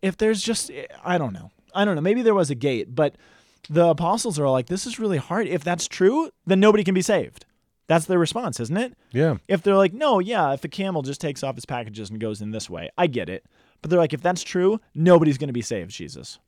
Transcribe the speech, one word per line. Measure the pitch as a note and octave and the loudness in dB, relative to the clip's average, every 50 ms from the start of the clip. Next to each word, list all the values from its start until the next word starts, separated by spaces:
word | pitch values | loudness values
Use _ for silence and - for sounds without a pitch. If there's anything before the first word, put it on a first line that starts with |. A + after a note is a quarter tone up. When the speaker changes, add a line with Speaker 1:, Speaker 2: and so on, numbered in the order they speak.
Speaker 1:
if | - F#3+ F3+ | -4 -4 -2
there's | - G#3+ A3 A3 G3 | 0 0 0 0 0
just, | - A3+ A3+ - - - - C3+ C3 - - - - | -2 -4 -4 -4 -6 -8 -12 -14 -14 -16 -16 -8 -4
I | F3 F3+ E3+ | -2 0 0
don't | D3 A#2 | 0 -2
know. | F#2+ - - G2+ _ _ _ _ - | -6 -10 -14 -18 _ _ _ _ -2
I | F#3+ G#3 | 0 0
don't | G#3 F#3 | 2 2
know. | D3+ | 2
Maybe | D#3 F#3 G#3+ B3 | 2 2 2 2
there | A#3+ A3+ G#3 | 4 4 4
was | G3 E3+ C3 | 4 2 0
a | C#3+ | -2
gate, | A#2 C3 C#3+ B2+ A2 - - B2 | -2 -2 0 0 -2 -4 -4 -2
but | C#3 D#3 C#3 - _ _ _ _ _ _ _ _ _ - - | 0 0 0 -2 _ _ _ _ _ _ _ _ _ -10 -2
the | D3+ E3 E3+ | 2 4 4
apostles | E3+ D#3 D#3 F3 E3+ G3+ A3+ - A#3 E3+ D3+ | 4 4 2 0 0 0 0 -2 -4 -2 0
are | D3 C3+ | 0 2
like, | C3 C3 A#2+ | 2 0 0
"This | - F3+ F#3+ - | -2 -6 -6 -6
is | B3+ A3+ - | -8 -8 -4
really | A3 G#3 F#3 C#3 | -4 -2 -2 -2
hard. | - - F3 G#3+ G#3+ | -4 -4 -4 -2 -2
If | C3+ E3+ E3 | -2 -4 -4
that's | - F3 F3 E3+ - | -2 -4 -4 -4 -6
true, | - - - F#3 G3 B3+ D#4 D#4+ C#4 - _ _ | -6 0 2 4 4 4 2 -2 -6 -10 _ _
then | E3+ F#3+ F#3+ | 2 4 6
nobody | G3+ G#3+ G#3 G#3+ F#3+ | 6 6 6 6 4
can | F3+ F#3 | 2 0
be | F#3 | 2
saved." | F3 - G#3 E3 G2+ C2 - - - _ _ _ _ _ _ _ _ | 2 2 0 0 0 -4 -10 -20 -20 _ _ _ _ _ _ _ _
That's | - E3 E3 D#3+ | 2 2 2 2
their | - F#3 F3 | 2 2 2
response, | E3 D3 - A#3 B3+ E3+ B2 - | 2 0 -2 -4 -6 -6 -6 -6
isn't | D#3 C#3+ E3 | -6 -4 -4
it? | G3+ A#3+ B3 - _ _ _ | -4 -4 -6 -10 _ _ _
Speaker 2:
Yeah. | - B2 D#3+ E3 B2+ F#2 - | -2 0 0 0 0 -2 -2
Speaker 1:
If | - F#3+ F3 | -2 -2 0
they're | - G3+ G3 | 2 4 4
like, | G3 G3 F#3 F3+ | 4 4 4 2
"No, | B3 D#4 C#4+ A#3 F#3+ | 0 0 2 2 2
yeah, | F3+ G#3 A#3+ G3+ D#3+ C#3 | 0 0 0 0 0 0
if | C#3 C3+ - | 0 -2 -6
a | D3+ | -8
camel | - - G3 G3 F3+ D#3 | -6 -6 -6 -4 -4 -4
just | C3+ C3+ C#3 - | -4 -6 -8 -6
takes | - D#3 C#3 - - | -6 -8 -6 -6 -6
off | C3+ C3+ | -8 -8
his | - - | -8 -10
packages | - C3+ A#2+ A#2 A2 G#2 A2 G#2+ F#2+ | -8 -8 -8 -8 -10 -12 -12 -12 -12
and | A2 A2 | -10 -8
goes | A2+ A2 G#2+ G2+ | -6 -6 -6 -8
in | G#2+ G#2+ | -8 -8
this | A2 A2 - - | -8 -8 -10 -10
way, | F2+ E2 E2+ D#2 - - | -10 -10 -12 -8 -2 0
I | F3+ | 0
get | E3 A#2+ A#2 F2 D#2+ | 0 0 -2 -6 -6
it." | F#2 - - _ _ _ _ _ _ _ | -10 -12 -14 _ _ _ _ _ _ _
But | - D3+ | -4 0
they're | F3+ F3 | 2 2
like, | E3 D3+ | 2 2
"If | D#3 B2+ | 0 -2
that's | - F3 F#3 F3 | -2 -2 -2 -4
true, | - - - F3+ F3+ G3 A3 A3 - _ - | -6 -4 -2 0 2 2 2 0 -4 _ -4
nobody's | D3 D#3+ F3+ F3+ E3+ E3 D#3 C#3 B2 | 2 6 8 8 8 8 4 2 0
gonna | D3 C#3 | -2 -6
be | B2 A#2+ | -6 -6
saved, | A2 - A#2 G2 E2+ F#2+ | -6 -6 -6 -8 -8 -10
Jesus. | - - D#2+ - C3 - C2+ - - - _ | -12 -14 -14 -14 -16 -16 -18 -18 -20 -20 _